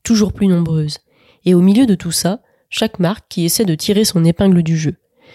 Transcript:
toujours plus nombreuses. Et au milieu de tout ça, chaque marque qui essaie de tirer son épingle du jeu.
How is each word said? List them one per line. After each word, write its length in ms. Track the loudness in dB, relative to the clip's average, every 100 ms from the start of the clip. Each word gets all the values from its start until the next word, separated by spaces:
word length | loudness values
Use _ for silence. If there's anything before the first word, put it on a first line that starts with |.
toujours 320 | -2 0 0
plus 140 | 0 0
nombreuses. 500 | 0 0 -4 -4 -10 _ _ _ _ 0
Et 80 |
au 80 | 4
milieu 240 | 4 4 2
de 80 |
tout 180 | 0 -4
ça, 300 | -4 -4 -6 _ _ _
chaque 280 | -6 -6 -2
marque 280 | -4 -4 _
qui 160 | -4 -2
essaie 200 | 0 -2
de 100 | -2
tirer 280 | -2 0
son 220 | 0 2 0
épingle 380 | 2 2 2
du 140 | 2 -2
jeu. 180 | -4 -6 _ _ _